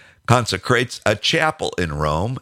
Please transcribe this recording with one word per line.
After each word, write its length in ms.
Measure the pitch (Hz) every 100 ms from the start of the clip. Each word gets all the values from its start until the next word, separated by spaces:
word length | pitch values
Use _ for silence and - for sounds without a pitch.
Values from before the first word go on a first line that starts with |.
| - _ -
consecrates 760 | 123 113 92 - 120 127 - 104
a 100 | 104
chapel 560 | - 160 156 - - -
in 160 | 82
Rome 440 | 73 76 78 113 127